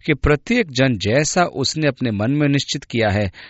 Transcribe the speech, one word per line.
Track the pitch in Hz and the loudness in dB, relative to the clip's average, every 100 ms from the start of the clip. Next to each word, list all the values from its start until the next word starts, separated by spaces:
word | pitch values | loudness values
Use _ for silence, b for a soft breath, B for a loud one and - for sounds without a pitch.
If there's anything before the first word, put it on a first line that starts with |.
| - | -4
कि | |
प्रत्येक | 143 147 147 - 240 170 | 0 2 0 0 -2 0
जन | 127 135 104 | 0 0 0
जैसा | 95 131 156 185 | 0 0 0 0
उसने | 175 - 127 156 147 | 0 0 -4 0 -2
अपने | 131 123 | 0 -4
मन | 101 113 | -2 0
में | 147 147 | 2 2
निश्चित | 139 - 147 | 2 -2 -8
किया | - 113 107 | -6 0 0
है | 104 98 B | 2 -2 B